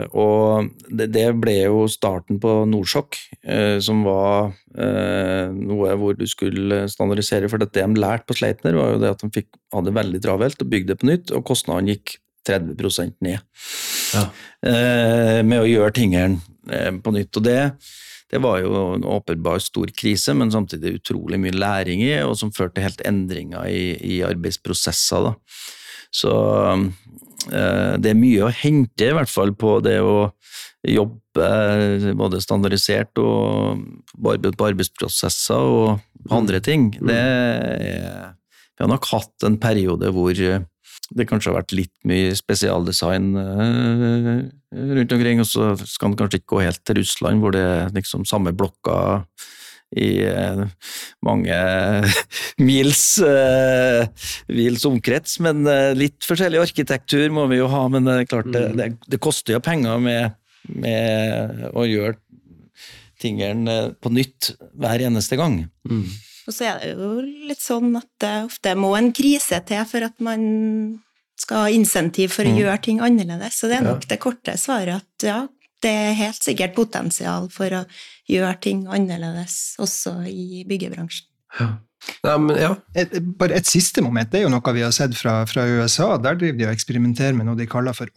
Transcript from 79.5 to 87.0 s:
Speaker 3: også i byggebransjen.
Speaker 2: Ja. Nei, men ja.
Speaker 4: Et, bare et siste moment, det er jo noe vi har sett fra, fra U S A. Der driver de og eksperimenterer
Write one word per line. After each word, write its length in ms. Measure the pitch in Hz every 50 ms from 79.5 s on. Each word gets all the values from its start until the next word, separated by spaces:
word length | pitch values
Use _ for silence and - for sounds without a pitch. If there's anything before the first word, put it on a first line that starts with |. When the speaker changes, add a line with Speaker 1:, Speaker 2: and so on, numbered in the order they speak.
| - - - - - -
Speaker 3:
også 460 | 208 196 - - - 185 175 175 175
i 360 | 190 196 180 180 185 185 180 185
byggebransjen. 580 | 190 196 185 175 - - 175 165 165 - - - _ _ _ _ - - -
Speaker 2:
Ja. 180 | 120 110 110 107 - _ _ - - - - - -
Nei, 140 | 143 151
men 200 | 151 151 147 147
ja. 180 | 143 160 165 190 - - - -
Speaker 4:
Et, 160 | 175 175 175 - 180 170 180 185
bare 180 | - 185 175 -
et 100 | 180 -
siste 360 | - - 180 - - - -
moment, 280 | - 120 120 117 113 113
det 100 | - 196
er 20 | 208
jo 60 | 147
noe 240 | 127 120 123 135 117
vi 80 | 120
har 100 | 117 120
sett 240 | - - 143 127 117
fra, 300 | - - 120 113 110 113
fra 180 | 110 - 135 123
U 160 | 120 120 120
S 180 | 117 117 - -
A. 160 | 175 226 190
Der 180 | 123 113 135 170
driver 220 | 175 175 165 135
de 80 | 117 113
og 100 | 107 113
eksperimenterer 580 | 107 - - 123 123